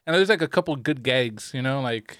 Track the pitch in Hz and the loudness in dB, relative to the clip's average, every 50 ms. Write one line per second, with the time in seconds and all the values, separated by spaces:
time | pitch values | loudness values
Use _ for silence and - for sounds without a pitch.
0 | _ 160 165 185 190 202 214 160 160 147 - 180 175 170 151 131 113 151 151 131 | _ 0 2 4 4 4 4 2 0 0 0 0 0 0 -2 -2 -2 -4 -4 -2
1 | 117 131 127 131 123 117 107 104 - - - 131 127 135 135 139 135 117 113 110 | 0 0 2 2 2 0 -4 -8 -12 -8 -6 -4 -2 -2 -2 -2 -2 -2 -4 -6
2 | - - - - | -6 -12 -18 -20